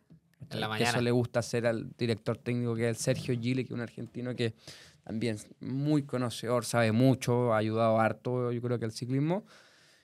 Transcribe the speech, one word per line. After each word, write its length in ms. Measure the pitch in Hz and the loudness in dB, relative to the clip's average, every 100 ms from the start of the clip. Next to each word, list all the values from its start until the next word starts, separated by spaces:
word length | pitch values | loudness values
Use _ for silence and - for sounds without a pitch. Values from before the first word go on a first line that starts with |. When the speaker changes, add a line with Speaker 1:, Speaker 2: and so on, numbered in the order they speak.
| _ - _ _ - | _ -20 _ _ -12
Speaker 1:
En 100 | 110 | -6
la 80 | 110 | -4
Speaker 2:
Que 80 | 107 | 0
eso 80 | 117 | 0
Speaker 1:
mañana. 80 | 120 | 2
Speaker 2:
le 80 | 120 | 2
gusta 300 | 123 117 120 | 2 2 -2
hacer 260 | - 120 117 | -2 0 0
al 240 | 110 90 - | -2 -6 -4
director 400 | 117 107 - 117 | -2 -2 -4 -4
técnico, 360 | - 120 120 | -2 -2 -2
que 100 | 113 | 0
es 40 | 117 | -2
el 80 | 113 | 0
Sergio 380 | - 131 - 120 | -2 -2 -2 -2
Gile, 260 | 117 131 | 0 -2
que 40 | 123 | -2
es 60 | |
un 60 | 120 | -8
argentino 520 | 113 - 113 120 123 | -8 -10 -12 -8 -8
que 200 | 120 113 113 - - - _ | -2 -2 -4 -18 -20 -20 _
también 300 | - 110 117 | -10 -4 -4
es 120 | 107 - - | -4 -10 -12
muy 440 | 107 131 147 151 | -8 -4 2 0
conocedor, 600 | 139 123 123 - 113 123 | 0 -4 -4 -6 -2 -2
sabe 260 | 110 117 113 | 2 2 4
mucho, 640 | 107 135 123 - 120 123 | 6 6 6 2 2 4
ha 60 | 110 | 2
ayudado 420 | 110 113 113 110 | 2 2 4 4
harto, 500 | 110 107 123 127 120 | 4 2 -4 -2 -2
yo 120 | 120 | -2
creo 160 | 120 120 | -2 -2
que 80 | 113 | -4
al 60 | |
ciclismo. 520 | - 120 135 151 190 - - - _ _ _ | -6 -2 0 0 -2 -6 -20 -20 _ _ _